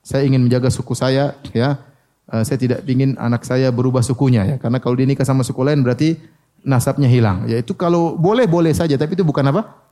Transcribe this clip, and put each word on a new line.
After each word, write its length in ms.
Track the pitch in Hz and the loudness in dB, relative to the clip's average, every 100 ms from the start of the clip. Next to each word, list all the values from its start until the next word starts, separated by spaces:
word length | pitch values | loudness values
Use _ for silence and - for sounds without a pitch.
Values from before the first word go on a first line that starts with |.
"Saya 240 | - 139 | -4 -2
ingin 160 | 139 131 | 2 2
menjaga 320 | 123 123 127 | 2 2 0
suku 240 | - - 120 | -2 -4 -4
saya, 380 | 127 135 143 - - | 0 0 -2 -6 -8
ya, 240 | 113 127 143 - _ _ _ _ | -2 -2 -2 -8 _ _ _ _
eh, 160 | 113 | -4
saya 140 | 110 131 | -2 -2
tidak 240 | 127 123 | -2 -2
ingin 320 | - 131 135 | -2 0 0
anak 300 | 131 117 117 | -2 -2 -4
saya 240 | - 127 131 | -2 0 0
berubah 320 | 123 127 127 | 0 0 0
sukunya, 460 | 117 120 135 123 98 | -2 0 2 2 2
ya, 100 | 131 | -2
karena 240 | 117 127 | -2 -2
kalau 160 | 120 123 | -2 0
dia 80 | |
nikah 180 | 131 135 | 0 0
sama 220 | 120 131 | 0 0
suku 160 | 123 120 | -2 -2
lain 220 | 135 147 | 0 2
berarti 340 | 123 123 156 160 - _ _ _ | 0 0 0 -2 -8 _ _ _
nasabnya 420 | - 131 139 135 139 | -2 0 0 0 2
hilang." 380 | 123 113 92 | 4 2 0
Ya, 160 | 113 117 | -2 -4
itu 160 | 123 196 | -4 -4
kalau 400 | 175 175 170 165 | 0 0 0 0
boleh-boleh 560 | 170 226 240 175 165 | 0 2 2 2 2
saja, 240 | 147 165 139 | 0 0 0
tapi 160 | 151 | -2
itu 100 | 180 | -2
bukan 220 | 175 139 135 | 0 0 0
apa? 300 | 165 220 - _ | 0 -4 -12 _